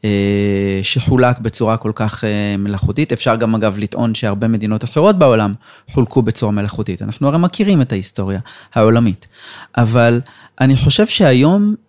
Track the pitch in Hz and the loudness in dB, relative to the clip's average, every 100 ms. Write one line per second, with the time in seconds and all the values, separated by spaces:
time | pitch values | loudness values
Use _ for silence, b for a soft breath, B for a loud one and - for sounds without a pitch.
0 | 107 101 101 101 101 98 98 98 98 - | 0 0 0 0 0 -2 -2 -4 -2 -2
1 | - 127 123 120 113 - 110 113 107 107 | 0 2 2 2 -4 -4 -2 -2 -4 -4
2 | 110 - 110 104 104 101 101 98 - 104 | -6 -4 -4 -4 -2 -4 -4 -4 -4 -2
3 | 151 110 - 113 113 113 107 101 104 - | -4 -2 0 0 0 0 -2 -2 -6 -4
4 | 117 107 110 101 113 113 104 107 113 151 | -4 -2 -4 -2 -2 -2 -2 -4 -4 2
5 | 185 190 147 113 104 101 B B B - | 2 4 4 4 0 -4 B B B -2
6 | 120 - 113 - 107 104 101 - 104 92 | 0 0 0 -2 -2 -2 -4 -6 -8 -6
7 | 101 - 139 156 175 - 208 180 127 98 | -8 -4 -2 0 0 0 0 2 2 -4
8 | 98 - 95 98 B B B - 110 117 | -6 -8 -6 -6 B B B 2 4 4
9 | 117 92 - B B B B - 113 120 | 2 -2 -12 B B B B -2 2 4
10 | 117 120 127 B B - 131 135 147 - | 4 2 -4 B B -2 2 2 2 2
11 | 214 - 175 127 143 196 208 214 | 0 2 4 4 4 2 0 -2